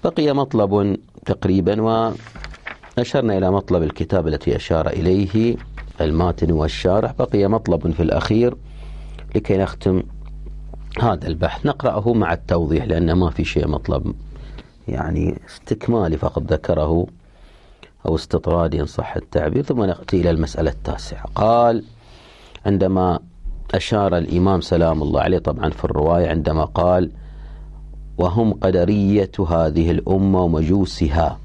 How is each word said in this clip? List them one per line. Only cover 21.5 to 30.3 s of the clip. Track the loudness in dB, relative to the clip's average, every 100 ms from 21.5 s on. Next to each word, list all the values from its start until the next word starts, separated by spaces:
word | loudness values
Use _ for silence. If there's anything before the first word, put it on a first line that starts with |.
| 4 4 2 -4 -20 -20 -20 -20 -20 -20 -8 0
عندما | 2 2 2 2 0 -6 -12 -10 -10 -4
أشار | -4 0 0 2 2
الإمام | 0 2 4 2
سلام | 2 2 4 2
الله | 0 0
عليه، | 2 0
طبعًا | 0 -2 -2
في | -2 -4
الرواية | 0 2 2 2
عندما | 0 0 0 -2
قال: | 0 2 2 0 -6 -18 -16 -16 -16 -18 -18 -18 -16 -16 -2
"وهم | 0 2 0
قدرية | 2 2 2 2 2 2 2 0 -2 0
هذه | 2 2 2 2
الأمة | 2 2 2 4